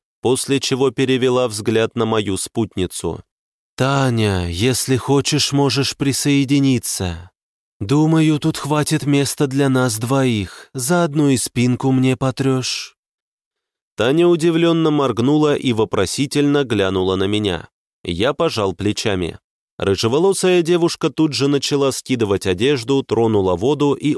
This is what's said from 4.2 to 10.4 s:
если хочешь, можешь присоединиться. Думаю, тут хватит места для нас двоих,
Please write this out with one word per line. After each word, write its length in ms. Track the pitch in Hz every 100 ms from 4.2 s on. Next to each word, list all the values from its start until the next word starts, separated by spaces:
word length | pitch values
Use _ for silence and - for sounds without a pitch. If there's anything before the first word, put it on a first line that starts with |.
| 107 95 87
если 480 | 85 120 123 - 131
хочешь, 560 | - 139 131 147 -
можешь 440 | 139 139 120 131 -
присоединиться. 1300 | 139 127 147 139 131 143 139 123 - - 92 82 90 _ _ _ _ -
Думаю, 600 | 101 147 156 160 156 151
тут 180 | 160 156
хватит 460 | 139 151 143 151
места 420 | 139 143 135 - 147
для 220 | 135 139
нас 300 | 131 127 107
двоих, 720 | 117 135 131 113